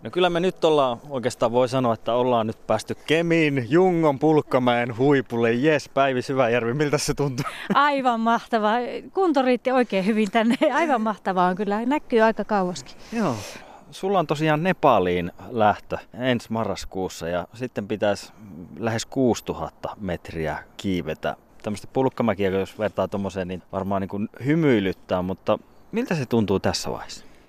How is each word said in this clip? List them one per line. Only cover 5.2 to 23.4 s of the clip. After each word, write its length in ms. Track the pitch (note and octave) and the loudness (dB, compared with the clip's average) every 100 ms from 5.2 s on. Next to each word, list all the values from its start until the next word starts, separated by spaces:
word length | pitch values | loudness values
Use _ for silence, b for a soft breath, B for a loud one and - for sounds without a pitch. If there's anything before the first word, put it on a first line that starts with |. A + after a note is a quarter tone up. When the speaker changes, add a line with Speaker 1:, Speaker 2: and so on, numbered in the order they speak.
| B2 A#2 A#2 | 2 0 2
Speaker 1:
Jes, 380 | A#2+ D3+ D3 - | 2 2 2 0
Päivi 320 | - C3+ B2+ | 0 2 0
Syväjärvi, 520 | - C3+ A#2+ A#2+ A#2 | -2 0 2 2 0
miltä 240 | B2+ D3+ C3+ | -2 0 -2
se 160 | - | -2
tuntuu? 320 | C3+ C#3+ B2 - B B | -2 -2 -2 -8 B B
Speaker 2:
Aivan 460 | C#4 C#4+ C#4 B3+ A#3 | 2 2 2 0 0
mahtavaa. 560 | A3+ A#3 - A3+ G#3 A#3 A#3+ A#3+ - | 0 0 0 -2 0 0 -2 -8 -8
Kunto 280 | - F#4+ C#4+ | 0 2 4
riitti 300 | B3+ B3 - | 2 2 2
oikein 340 | B3+ B3 F#3+ F#3 | 0 2 0 0
hyvin 260 | G#3+ G#3+ | 2 2
tänne. 240 | A#3 A3 - D4+ | 2 2 2 2
Aivan 280 | B3+ E4 B3 | 2 2 0
mahtavaa 460 | A3 G3 - F#3 F3+ | 0 -4 -2 2 2
on 60 | F#3 | 2
kyllä. 300 | G3+ G3+ A#3+ | -2 -2 0
Näkyy 360 | D4 - A#3 | -2 0 4
aika 220 | A3 G#3+ | 4 2
kauaskin. 520 | G3+ G#3 F#3 D#3 C3 - - | -2 0 -2 -6 -14 -20 -10
Speaker 1:
Joo. 240 | A3+ F#3 A2+ F#2+ B B B B | -2 -2 -2 -8 B B B B
Sulla 280 | - F#3+ G3+ | -8 -2 0
on 80 | D#3+ | 0
tosiaan 360 | D3 D#3 D3+ | 0 0 2
Nepaliin 680 | F3+ F3+ D3 A2 F#2 F2+ F2 - - | 0 2 4 6 4 0 -2 -8 -8
lähtö 480 | A#2+ G#2+ F#2+ - E2+ - | 2 4 2 -4 -10 -10
ensi 340 | G#2 B2+ A#2+ - | -6 -2 -2 -2
marraskuussa 760 | A2 G#2 F#2 - F#2+ F#2 - E2 | -4 -4 -6 -8 -6 -6 -6 -4
ja 200 | F2 E2+ | -4 -6
sitten 340 | A2+ B2 - G2+ | -10 -8 -8 -6
pitäisi 440 | G#2+ G#2 G2+ - - G#2+ D#2 F2 - | -2 0 0 -6 -20 -18 -16 -16 -8
lähes 260 | A2+ A2+ - | -4 -4 -4
kuusituhatta 840 | - B2+ G#2 - E2 D#2 _ - - | 0 2 2 -2 -8 -8 _ -12 -10
metriä 560 | G2 E2 - E2 D#2 D2 - - | -8 -8 -8 -6 -6 -6 -12 -8
kiivetä. 580 | G2+ F2+ D#2+ D#2 D2 - _ - | -4 -2 -4 -6 -6 -8 _ -12
Tämmöistä 240 | - G2+ - | -10 -10 -6
pulkkamäkiä, 560 | - C3 - A#2+ F#2+ G2 | -2 -2 0 -2 0 0
jos 300 | F#2+ F#2+ - | -2 -4 -6
vertaa 280 | G#2 - F#2+ | -6 -2 -4
tommoseen, 400 | G2+ G2 F#2+ | -4 -6 -6